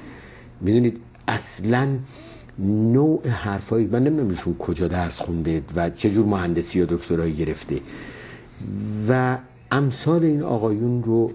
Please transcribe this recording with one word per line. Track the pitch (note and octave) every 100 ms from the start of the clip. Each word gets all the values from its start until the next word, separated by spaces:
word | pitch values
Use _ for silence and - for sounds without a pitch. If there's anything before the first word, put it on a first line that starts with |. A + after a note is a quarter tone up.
| - - - - - -
می‌دونید | F#2 A2+ B2 - - - -
اصلاً | A2 - - G2+ B2 C#3 C3+ C3+ - - - - -
نوع | F#2+ G#2+ A2 B2 D#3 D#3 C#3
حرفایی، | A#2 G#2+ G2 - A2+ G#2
من | A#2+
نمی‌دونم | C3+ D#3 A#2
ایشون | F2 - E2
کجا | - E2+ F2
درس | F2 E2+ -
خونده | - E2 D#2+ D#2+ - D#2+
و | E2+
چه | - G#2+
جور | G2+ G#2
مهندسی | G2 F2 E2+ E2 F2+
یا | E2+
دکترایی | E2+ - E2 E2
گرفته | D2+ D#2 D2+ - C#2+ - - - - - - - - G2 G2+ G#2+ G#2+ G#2+
و | B2+ B2+ B2+ - - -
امثال | C3+ C#3 B2 D3 E3
این | E3 D3
آقایون | D#3 A#2 A2 G#2 A#2+ B2
رو | A2+ A2+ A2+